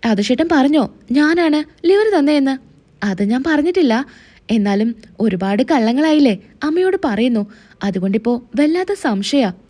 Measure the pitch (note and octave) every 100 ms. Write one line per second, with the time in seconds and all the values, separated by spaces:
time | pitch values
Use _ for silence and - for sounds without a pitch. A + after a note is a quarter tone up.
0 | A#3 G#3 G#3 B3+ E4 D#4+ C4+ D4+ - -
1 | - B3+ D4+ E4+ E4 D4+ D4+ _ E4+ G4
2 | G#4+ G4 C#4+ D4+ C4+ C4 - - _ _
3 | G3+ F#3 G3+ B3 D4+ D4+ D4+ F4+ D4+ A3+
4 | C#4 - - - _ A3+ G3+ G3+ A3+ A#3
5 | - - A3 F#3 F#3+ G3+ C4+ D#4 A3 B3
6 | D#4 D4+ C#4 G3 - - D4 D#4+ F#4 F#4+
7 | D#4 G3+ B3 A3+ G3+ - - _ G3+ F#3+
8 | F#3+ G3+ A3 A#3+ - A3 D4 E4+ F#4 G4+
9 | D4+ G3+ G3+ C#4+ A3+ F3+ _